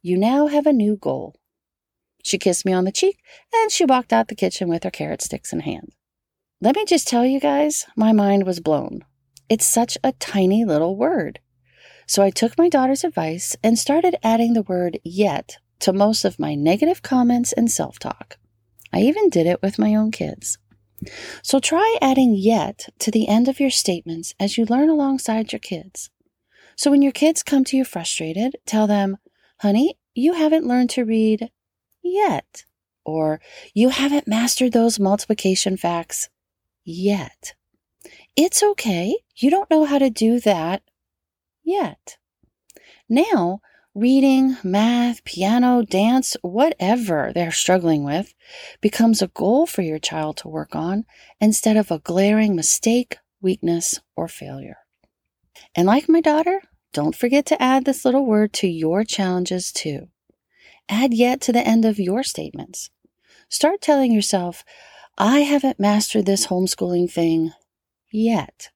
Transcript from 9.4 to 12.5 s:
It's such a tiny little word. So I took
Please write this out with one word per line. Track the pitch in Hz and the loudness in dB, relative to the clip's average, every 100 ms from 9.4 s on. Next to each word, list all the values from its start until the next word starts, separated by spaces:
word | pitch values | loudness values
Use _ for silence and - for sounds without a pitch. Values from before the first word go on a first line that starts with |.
| _ | _
It's | 226 - | 0 2
such | 226 240 - | 0 -2 -2
a | - | -4
tiny | - - 196 185 208 | -4 -6 0 2 2
little | 226 151 165 196 | 2 0 0 0
word. | 269 330 151 - _ _ _ _ - - - | 0 0 -4 -10 _ _ _ _ -20 -20 -4
So | 202 | 2
I | 196 | 2
took | - 233 | 2 -2